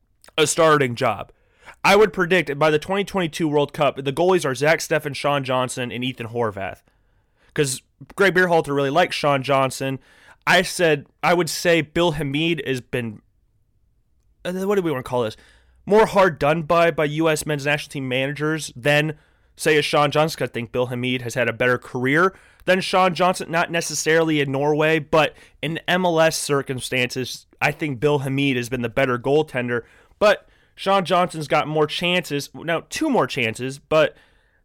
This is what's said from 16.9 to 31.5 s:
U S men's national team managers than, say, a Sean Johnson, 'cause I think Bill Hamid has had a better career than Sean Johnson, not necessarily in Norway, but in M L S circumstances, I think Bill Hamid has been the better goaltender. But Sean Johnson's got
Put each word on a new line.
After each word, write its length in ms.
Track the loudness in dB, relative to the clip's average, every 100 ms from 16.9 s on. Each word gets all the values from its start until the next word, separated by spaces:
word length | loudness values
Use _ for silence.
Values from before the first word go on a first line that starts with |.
| 2 -2
U 240 | 0 0
S 160 | 0 -2
men's 200 | -4 -2
national 260 | -4 -4
team 160 | -8 -4
managers 640 | -2 -4 -4 -4 -4 -8 -6
than, 400 | 0 2 0 -6 _ _ _ -4
say, 220 | 2 2
a 40 |
Sean 260 | 2 2 2
Johnson, 300 | 2 0 -2
'cause 100 | -6
I 40 |
think 180 | -6 -6
Bill 160 | -4 -4
Hamid 340 | -2 -2 -4
has 140 | -4 -2
had 120 | -2
a 60 |
better 240 | 0 0 0
career 580 | -4 -4 0 2 2 -2 _ _ -2
than 140 | 0
Sean 360 | 2 2 2 2
Johnson, 340 | 0 0 -4
not 220 | -2 -2
necessarily 680 | -2 -4 -4 0 2 2 0
in 120 | 0
Norway, 480 | -2 0 2 2 0
but 360 | 0 2 2 -4 -20 -12
in 160 | -8 -8 -2
M 180 | 0 2
L 140 | 2
S 180 | 2 0
circumstances, 1120 | -2 -2 -2 -8 -4 -4 -2 -4 -8 -10 _ -4
I 120 | -4
think 280 | -2 -6 -2
Bill 200 | 0 0
Hamid 360 | -2 0 0 0
has 140 | -2
been 140 | -4
the 60 | -4
better 280 | 0 0 0
goaltender. 640 | 2 2 0 -4 -4 -4 -6 _ _ 0
But 280 | 2 2 _ _ _ -8
Sean 300 | 0 0 2
Johnson's 420 | 0 0 -4
got 200 | -2